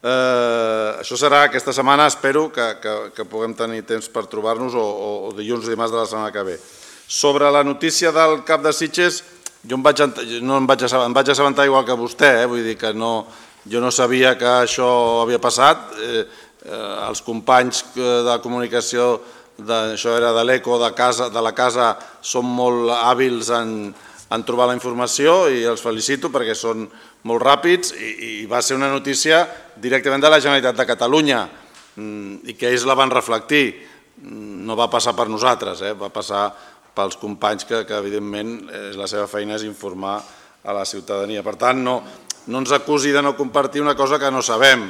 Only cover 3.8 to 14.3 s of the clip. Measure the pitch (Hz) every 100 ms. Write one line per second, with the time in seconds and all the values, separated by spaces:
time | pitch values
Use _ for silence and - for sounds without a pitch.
3.8 | 107 113 110 117 104 107 107 113 127 120
4.8 | 110 104 104 104 98 101 107 120 113 113
5.8 | 113 113 110 110 107 104 95 85 - -
6.8 | - - - - 143 143 143 143 139 139
7.8 | 160 - 175 156 160 156 123 160 151 147
8.8 | 160 - 175 175 - - - _ 110 131
9.8 | 139 143 143 123 120 117 123 135 131 135
10.8 | 123 127 120 123 131 135 143 135 139 131
11.8 | 120 127 120 - 147 123 123 120 113 107
12.8 | 113 110 113 113 101 - - - - 117
13.8 | 123 123 123 127 127